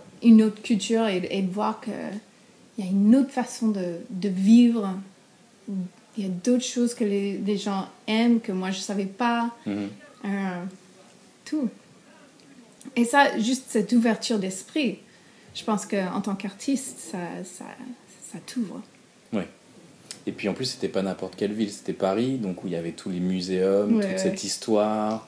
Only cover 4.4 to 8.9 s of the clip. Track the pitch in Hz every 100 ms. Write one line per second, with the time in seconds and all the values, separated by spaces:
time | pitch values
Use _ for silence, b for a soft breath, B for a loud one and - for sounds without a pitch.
4.4 | 196 233 240 233 196 190 190 - _ _
5.4 | - _ - 190 180 - _ - 190 180
6.4 | 247 247 - 247 240 - 208 202 202 190
7.4 | 196 202 208 196 185 - - 220 240 233
8.4 | 220 185 185 190 -